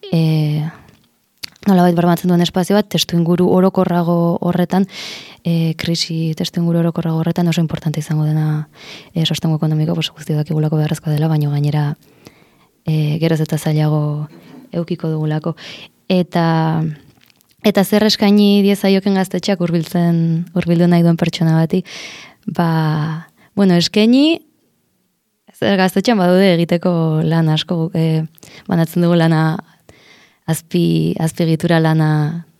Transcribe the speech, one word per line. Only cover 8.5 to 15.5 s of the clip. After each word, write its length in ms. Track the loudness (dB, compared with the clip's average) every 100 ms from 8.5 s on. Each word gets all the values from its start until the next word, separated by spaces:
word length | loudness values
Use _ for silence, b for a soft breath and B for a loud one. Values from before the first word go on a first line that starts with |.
| -4 -6 B B B B
eh, 100 | -4 -2
sostengu 300 | -2 -2 0
ekonomiko, 380 | 0 0 -2
pues, 160 | -2 -6
guztiok 280 | -10 -6 -4
dakigulako 320 | -2 -2 0 0
beharrezkoa 360 | -2 -4 -4
dela, 120 | -2 0
baino 220 | 0 0
gainera, 460 | 0 0 0 -2 -6 b b b b b b b _ -4
eh, 320 | -2 0 0
geroz 200 | 0 0
eta 180 | 0 -2
zailago 680 | -2 0 2 0 -2 -4 -8 B B B B
eukiko 360 | -8 -6 -6 -4
dugulako. 460 | -4 -2 -4 -4